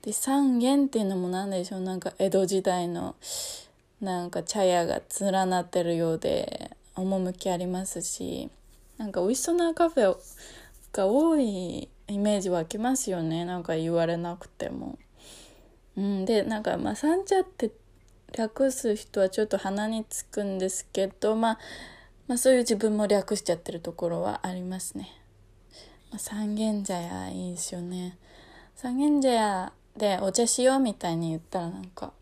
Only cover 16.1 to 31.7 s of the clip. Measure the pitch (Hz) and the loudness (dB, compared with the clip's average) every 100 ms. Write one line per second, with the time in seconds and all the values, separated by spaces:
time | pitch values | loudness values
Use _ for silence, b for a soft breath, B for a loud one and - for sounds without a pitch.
16.1 | 196 190 220 196 214 220 - - 214 302 | 0 2 2 2 -2 -2 -2 -2 0 2
17.1 | 349 392 381 370 - 226 - - - - | 2 2 2 2 -4 -6 -6 -20 -20 -20
18.1 | - - - 220 - 269 262 226 214 - | -20 -12 -4 -4 0 0 2 -2 -2 -2
19.1 | - 190 202 214 196 190 202 214 220 220 | 0 2 2 0 0 -2 -2 -2 -4 -6
20.1 | - - - 202 190 185 185 - - 190 | -10 -8 -4 -4 -2 -2 -4 -6 -2 -2
21.1 | - 214 220 226 226 B B B B B | 0 0 2 2 0 B B B B B
22.1 | - - 240 262 254 240 208 220 214 208 | -20 -4 2 6 6 4 2 2 2 4
23.1 | 202 190 208 - 170 - 170 165 170 170 | 2 2 -2 0 -2 -2 -8 -8 -4 -4
24.1 | 170 185 - 185 185 180 185 - 202 196 | -2 -2 -4 -6 -6 -6 -8 -8 -10 -14
25.1 | - _ _ - - _ B B B - | -18 _ _ -20 -20 _ B B B -16
26.1 | 214 - 208 214 208 220 208 196 180 170 | -12 -8 -4 -2 0 0 0 -2 -4 -4
27.1 | 185 185 185 180 175 - 180 175 180 180 | -6 -8 -6 -8 -6 -8 -8 -6 -6 -8
28.1 | - B B B B B - 254 247 294 | -10 B B B B B -12 -4 2 4
29.1 | 294 269 233 214 190 185 - _ - 214 | 6 4 4 2 0 -4 -12 _ 0 0
30.1 | 190 196 190 233 - 254 269 254 202 180 | 2 2 2 2 4 4 4 2 0 -2
31.1 | 165 165 160 - 185 170 | 0 -2 -4 -4 -6 -6